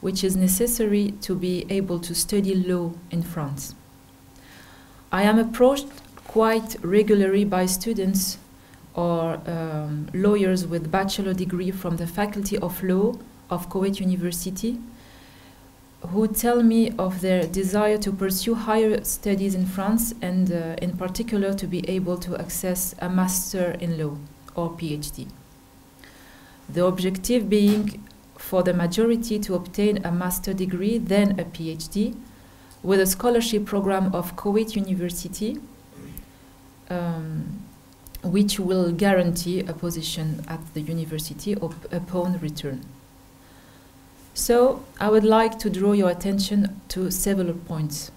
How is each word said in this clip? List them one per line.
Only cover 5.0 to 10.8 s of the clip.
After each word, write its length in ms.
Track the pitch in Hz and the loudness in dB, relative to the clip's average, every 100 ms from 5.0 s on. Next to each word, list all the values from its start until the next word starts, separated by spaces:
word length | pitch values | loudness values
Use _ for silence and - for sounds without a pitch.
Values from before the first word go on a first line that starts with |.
| - | -6
I 120 | 185 | 2
am 160 | 208 220 | 4 4
approached 480 | 233 - 254 277 - - - - - | 2 6 6 6 -2 -14 -20 -20 -4
quite 480 | 220 220 226 226 - | 2 4 2 -2 -8
regularly 600 | 175 202 208 202 196 196 | 2 4 6 6 6 4
by 220 | 202 190 185 | 4 2 2
students 720 | 185 233 226 190 196 190 - - - - - - | 0 -2 0 2 2 0 -6 -14 -20 -20 -20 -12
or, 480 | - 175 170 165 160 - | -2 0 2 0 -4 -6
um, 640 | 165 160 151 151 151 151 | -6 -4 -4 -4 -6 -4
lawyers 540 | 185 196 208 190 185 170 | 0 2 4 4 2 0
with 240 | 170 | -4